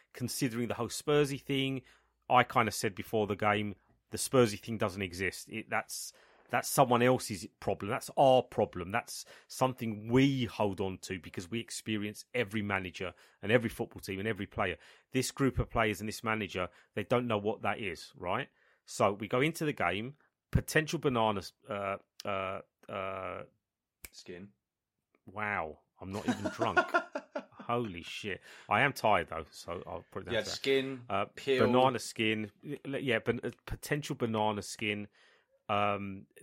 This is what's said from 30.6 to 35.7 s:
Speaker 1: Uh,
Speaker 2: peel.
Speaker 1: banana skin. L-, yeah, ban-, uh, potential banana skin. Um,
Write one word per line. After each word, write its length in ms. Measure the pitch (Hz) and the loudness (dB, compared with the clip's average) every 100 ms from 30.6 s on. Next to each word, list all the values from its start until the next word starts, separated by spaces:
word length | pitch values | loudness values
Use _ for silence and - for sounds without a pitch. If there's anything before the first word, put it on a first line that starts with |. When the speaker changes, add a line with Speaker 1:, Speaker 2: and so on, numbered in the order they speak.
| 135 135 135 131 120 | 0 0 0 -8 -4
Speaker 1:
Uh, 160 | 98 107 - | -2 -2 -4
Speaker 2:
peel. 300 | 139 131 110 | 0 4 4
Speaker 1:
banana 320 | 123 131 120 | 6 4 2
skin. 540 | - - 110 107 104 - 151 143 139 | -4 -2 0 0 -4 -10 -12 -10 -8
L-, 140 | 139 | -4
yeah, 180 | 135 110 | 0 0
ban-, 240 | - 117 | 0 -2
uh, 60 | 123 - - | -4 -8 -12
potential 500 | - - 151 - 147 | -10 -4 -4 -4 -2
banana 460 | 117 110 107 104 | -2 2 0 0
skin. 460 | - - 107 104 101 _ _ _ _ _ | -6 -6 -4 -4 -8 _ _ _ _ _
Um, 600 | - | -2